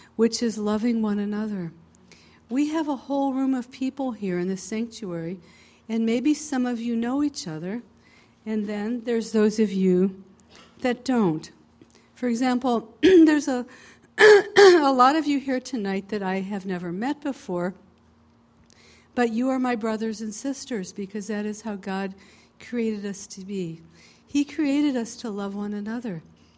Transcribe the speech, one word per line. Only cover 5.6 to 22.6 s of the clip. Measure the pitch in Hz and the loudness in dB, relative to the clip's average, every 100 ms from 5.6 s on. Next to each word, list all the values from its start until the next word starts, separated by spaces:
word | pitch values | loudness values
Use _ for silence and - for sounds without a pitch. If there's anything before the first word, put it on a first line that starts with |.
| - _ - | -20 _ -8
and | 226 226 | -2 0
maybe | 240 262 | 0 0
some | 294 - 262 247 | 0 -2 -2 -2
of | 233 | -4
you | 233 | -4
know | 233 240 269 | -4 -2 -2
each | 294 - 175 | -2 -4 -10
other, | 156 180 233 - _ _ _ _ _ 214 | -8 -8 -8 -12 _ _ _ _ _ -6
and | 220 202 | -4 -4
then | 208 208 247 | -4 -4 -6
there's | 226 233 220 | -2 -4 0
those | 214 214 214 | 2 4 4
of | 214 | 0
you | 190 190 180 190 190 - - _ - - - | 2 4 4 2 0 -16 -20 _ -20 -20 -6
that | 254 247 | -4 -2
don't. | - 247 190 156 - - _ _ - _ _ - | 0 2 2 0 -6 -20 _ _ -20 _ _ -6
For | 247 | -4
example, | 226 254 247 262 233 - - | 0 0 0 0 0 -2 2
<clears throat> | |
there's | 330 370 320 302 285 | 6 8 8 6 0
a, | 247 247 - - | -4 -6 -14 -20
<clears throat> | - _ - | -20 _ 6
a | 415 403 - - 403 349 277 | 10 10 8 8 10 10 6
lot | 262 254 311 | 6 6 6
of | 285 | 0
you | 285 | -2
here | 269 254 | 0 -4
tonight | 254 247 196 196 196 | -4 -6 -2 -4 -4
that | 208 | -6
I | 190 190 | -4 -4
have | 190 202 | -4 -6
never | 190 180 175 | -6 -6 -6
met | 180 247 294 | -6 -6 -6
before, | 285 262 - 175 180 180 - _ _ _ _ _ _ _ _ - - - _ 240 | -8 -10 -6 -4 -4 -6 -18 _ _ _ _ _ _ _ _ -20 -20 -20 _ -2
but | 240 | 0
you | 226 262 | 0 -2
are | 262 | 0
my | 254 | -2
brothers | 240 226 220 226 214 | -2 -4 -4 -6 -6
and | 220 | -10
sisters | 202 277 269 - 226 180 | -8 -8 -8 -8 -8 -8
because | - 190 214 202 | -10 -10 -10 -8
that | 208 208 | -6 -6
is | 208 | -8
how | 226 | -10
God | 202 196 190 196 196 - - _ _ | -10 -8 -6 -6 -10 -20 -20 _ _